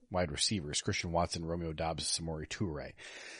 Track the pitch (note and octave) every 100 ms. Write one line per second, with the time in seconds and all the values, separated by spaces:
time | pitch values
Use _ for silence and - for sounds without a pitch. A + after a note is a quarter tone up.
0 | - F#2 E2+ C#2+ - G#2 D2 C#2+ - -
1 | F2 E2+ E2+ E2+ E2 E2+ E2 D#2 E2 D2+
2 | - - E2 D#2 D#2 - G2 C#2+ B1+ -
3 | - - -